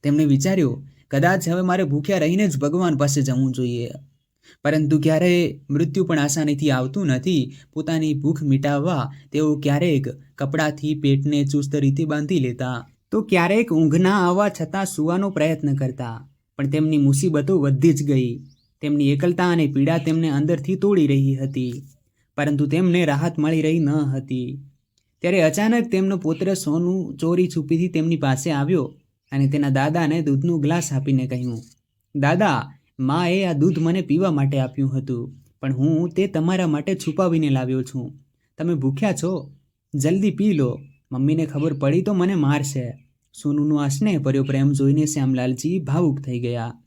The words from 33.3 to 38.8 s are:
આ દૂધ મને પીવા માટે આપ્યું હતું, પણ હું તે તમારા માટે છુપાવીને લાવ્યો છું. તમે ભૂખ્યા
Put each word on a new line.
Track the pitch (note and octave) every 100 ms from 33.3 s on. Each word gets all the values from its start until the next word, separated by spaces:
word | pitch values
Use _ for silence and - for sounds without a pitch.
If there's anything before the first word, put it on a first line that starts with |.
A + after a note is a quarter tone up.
| F#3
આ | F#3+
દૂધ | D3 D#3+ E3
મને | E3 F#3
પીવા | - D3+ F#3+
માટે | D3 C#3 C#3
આપ્યું | C3 C#3+ C3+ C3
હતું, | C3+ A#2+ B2 - _ _
પણ | C3+
હું | B2+ C#3+ D#3+ F3
તે | E3 G3
તમારા | E3+ E3 F#3 F3
માટે | D3 D3+ F#3+
છુપાવીને | - C#3 E3+ E3 D3+
લાવ્યો | C3+ B2+ C3
છું. | B2+ C3 A#2+ - _ _ _ -
તમે | E3
ભૂખ્યા | D#3+